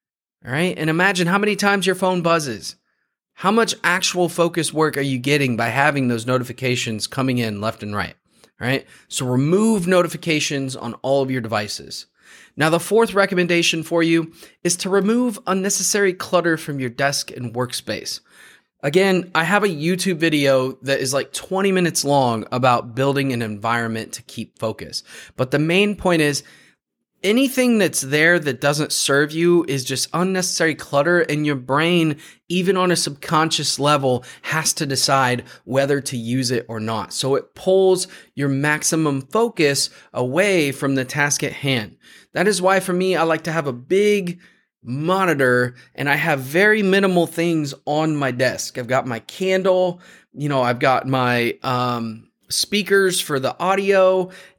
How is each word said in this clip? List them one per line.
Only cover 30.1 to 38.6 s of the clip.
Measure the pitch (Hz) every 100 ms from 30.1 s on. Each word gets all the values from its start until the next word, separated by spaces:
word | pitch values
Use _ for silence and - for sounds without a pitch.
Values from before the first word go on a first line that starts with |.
unnecessary | 160 185 190 180 - 165 143
clutter, | - 143 151 175
and | 160 147 147
your | 139
brain, | 127 139 165 175 160 147 - - -
even | 180 185 190
on | 180
a | 170
subconscious | - 143 - 160 160 160 143 -
level, | 143 147 135 123 - -
has | - 160 151
to | - 147
decide | 131 - 135 127 123 - -
whether | - 131 139 143
to | 135 123
use | 113 131 123
it | 123 -
or | 113
not. | 110 110 90
So | - 131 139
it | - -
pulls | 185 190 190 185 185 - - -
your | 139
maximum | 135